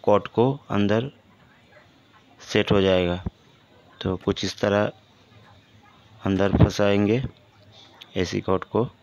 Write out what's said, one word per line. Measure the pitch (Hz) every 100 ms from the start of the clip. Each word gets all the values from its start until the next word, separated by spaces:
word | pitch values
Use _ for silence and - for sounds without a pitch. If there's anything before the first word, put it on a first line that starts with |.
कॉर्ड | - 104 -
को | - 123 139 -
अंदर | 101 101 110 135 - _ _ _ _ _ - _ _ _ _ _ -
सेट | - - 104
हो | 104
जाएगा। | 95 92 90 87 90 _ _ _ _ - - -
तो | 98 92
कुछ | - 98 98
इस | -
तरह | 107 101 104 - _ _ _ - - - _ - - _ - -
अंदर | 95 95 98 98
फंसाएंगे | 104 - 101 101 101 117 131 - _ _ - - - - - -
एसी | 90 98
कॉर्ड | 98 92
को। | - 104 127 -